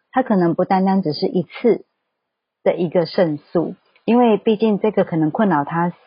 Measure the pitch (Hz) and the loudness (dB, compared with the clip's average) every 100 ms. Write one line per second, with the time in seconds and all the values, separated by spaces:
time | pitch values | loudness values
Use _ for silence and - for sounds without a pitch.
0 | _ 254 254 196 170 165 185 190 190 190 | _ -4 0 2 2 0 0 0 2 0
1 | 156 147 185 185 - - 240 180 - _ | -2 -4 -4 -2 -4 -2 0 0 -4 _
2 | _ _ _ _ _ _ 196 165 175 180 | _ _ _ _ _ _ -2 -2 -2 -2
3 | 160 - 170 147 _ 175 165 185 _ _ | -2 0 -2 -2 _ -4 -4 -8 _ _
4 | - 240 240 202 226 214 220 196 214 196 | 0 2 4 2 0 0 0 0 0 0
5 | 180 165 156 - 202 151 143 165 175 - | 0 0 0 0 0 0 -2 -2 -4 -6